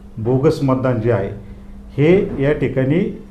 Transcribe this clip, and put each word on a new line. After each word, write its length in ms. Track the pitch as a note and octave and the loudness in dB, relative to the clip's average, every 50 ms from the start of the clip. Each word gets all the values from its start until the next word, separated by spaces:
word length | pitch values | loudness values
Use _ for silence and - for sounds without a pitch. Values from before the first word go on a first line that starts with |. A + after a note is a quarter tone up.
| - - - A2+ | -18 -14 -12 -4
बोगस 440 | G#2+ A#2 C3 C3 C#3 E3 D#3 C#3 | 0 0 2 4 4 2 2 2
मतदान 380 | C#3 C3 C3 B2+ A#2 C3 A#2+ A2 | 2 0 2 2 2 0 0 0
जे 120 | G#2 A#2+ | 0 0
आहे, 160 | A2+ G2 G2 G2 G2+ - - - - - - - - - - - | 0 0 -2 -4 -8 -12 -14 -16 -18 -18 -16 -16 -16 -16 -16 -8
हे 520 | - C3+ C#3+ D#3+ F3+ G3+ G#3+ - - C#3+ | -2 2 4 6 6 4 4 0 -2 0
या 100 | C3+ C#3+ | 0 0
ठिकाणी 680 | D3+ - C#3 A#2+ B2+ C3 C3 C3 D#3 F3+ G#3+ A3 - - - - | 2 0 -2 0 0 0 0 2 2 0 0 -2 -4 -8 -14 -18